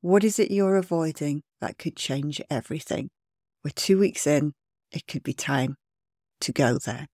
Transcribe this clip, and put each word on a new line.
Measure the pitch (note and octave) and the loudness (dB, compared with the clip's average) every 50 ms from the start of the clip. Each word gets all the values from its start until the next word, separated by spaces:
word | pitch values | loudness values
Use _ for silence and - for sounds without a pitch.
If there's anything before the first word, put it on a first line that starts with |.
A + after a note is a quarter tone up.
What | - F3 F#3 G#3 G#3+ | 2 6 4 6 6
is | A3 G3+ - | 4 4 2
it | G#3+ - | 0 2
you're | G3 G3 G3 F#3+ G3 | 2 2 2 4 4
avoiding | G3 F3+ F3+ F3 E3 D#3+ D#3+ D3+ - D3 D3 C#3+ D3 - _ _ _ | 2 2 0 0 0 0 -2 -2 -2 -2 -2 -2 -4 -6 _ _ _
that | - - - _ | -8 -8 -8 _
could | - E3 - | -8 -8 -6
change | - - - C3 C#3 C#3 D3 D3 - - _ | -6 -6 -4 -4 -2 -4 -4 -6 -8 -6 _
everything? | D3 B2 - - - D#3 - - - F3 - - _ _ _ _ _ _ _ _ _ _ _ | -4 -4 -4 -4 -8 -8 -6 -4 -4 -4 -4 -8 _ _ _ _ _ _ _ _ _ _ _
We're | D3 | -8
two | - - - - G3 F#3+ | -6 -6 2 4 4 4
weeks | G3+ F#3+ - - - | 4 2 0 0 0
in. | D3 D3 D3 D3+ D3+ C#3+ _ _ _ _ _ _ _ | 2 2 4 2 0 -4 _ _ _ _ _ _ _
It | - D3 - | -10 -10 -10
could | - - C#3 - | -8 -10 -8 -6
be | - C3 | -6 -8
time | - - - C#3+ C3+ B2+ C3 C#3 _ _ _ _ _ _ _ _ _ _ _ _ _ | -6 -4 -2 0 0 0 -2 -4 _ _ _ _ _ _ _ _ _ _ _ _ _
to | - - B2 | -8 -6 0
go | - C#3+ B2 B2 | 2 2 2 2
there. | C#3+ - - G#2+ B2+ D3 - | 0 -2 -6 -8 -8 -10 -14